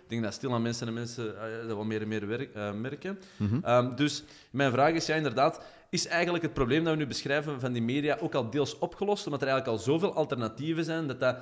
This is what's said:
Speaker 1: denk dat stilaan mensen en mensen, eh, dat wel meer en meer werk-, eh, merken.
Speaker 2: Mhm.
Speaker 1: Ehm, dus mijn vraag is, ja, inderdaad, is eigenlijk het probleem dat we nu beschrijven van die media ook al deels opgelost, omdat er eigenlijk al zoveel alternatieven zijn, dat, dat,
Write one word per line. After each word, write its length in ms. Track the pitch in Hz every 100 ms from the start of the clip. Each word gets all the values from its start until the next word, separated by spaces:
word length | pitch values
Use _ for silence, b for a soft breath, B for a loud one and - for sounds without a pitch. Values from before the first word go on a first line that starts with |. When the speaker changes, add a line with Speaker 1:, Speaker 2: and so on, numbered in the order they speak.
| -
Speaker 1:
denk 140 | 117
dat 100 | 107
stilaan 280 | - 135 117
mensen 240 | 117 117 117
en 80 |
mensen, 420 | 113 117 120 110 98
eh, 60 | 110 113 117
dat 100 | 104
wel 80 |
meer 180 | 107 107
en 60 | 107
meer 180 | 110 101
werk-, 280 | 120 139
eh, 180 | 107 104
merken. 460 | 104 127 147 185 196 B B
Speaker 2:
Mhm. 220 | 104 120
Speaker 1:
Ehm, 320 | - 123 127 120
dus 260 | 147 - - B B
mijn 200 | 127 139
vraag 200 | 117 147
is, 140 | 165 -
ja, 80 |
inderdaad, 460 | 156 147 117 147 - B B B
is 160 | 170 -
eigenlijk 360 | 170 175 175
het 80 | 214
probleem 320 | - 123 151
dat 80 | 165
we 60 | 156
nu 80 | 143
beschrijven 540 | 113 139 143 151 135
van 120 | 127
die 100 | 120
media 340 | 113 139 147 165
ook 140 | 160
al 160 | 143 113
deels 280 | 143 135 -
opgelost, 460 | 170 - 202 202 -
omdat 160 | 143
er 60 | 135
eigenlijk 300 | 135 127 143
al 60 |
zoveel 300 | 127 160 196
alternatieven 680 | - 151 - 113 120 156 165
zijn, 220 | 160 165 151
dat, 140 | 123
dat, 160 | 127 123